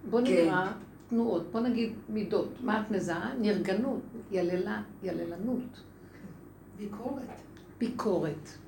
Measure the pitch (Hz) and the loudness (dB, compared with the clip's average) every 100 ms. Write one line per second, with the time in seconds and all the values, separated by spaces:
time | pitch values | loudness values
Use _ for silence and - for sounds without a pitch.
0 | - 220 247 180 165 180 190 - - - | 2 4 6 8 8 6 2 -4 -12 -18
1 | - 233 233 175 170 226 247 226 226 - | -2 0 2 2 0 0 2 2 0 -2
2 | - 214 180 208 - - - 214 208 196 | -4 -4 0 0 0 -2 0 0 2 0
3 | 175 165 214 262 214 185 175 190 269 247 | 0 -2 -2 2 4 4 2 2 2 -2
4 | - - - 190 175 180 202 214 208 - | -6 -14 -2 0 2 2 0 -2 -6 -8
5 | 185 170 170 170 220 254 247 - - - | -4 -4 -4 -4 -2 -2 -2 -12 -18 -18
6 | - - - - - - - - 202 214 | -20 -16 -16 -16 -18 -20 -18 -10 -8 -6
7 | 247 277 240 - - - - - 240 - | -4 -4 -8 -12 -16 -18 -18 -2 -2 2
8 | 214 180 156 147 - - | 2 4 2 -2 -8 -16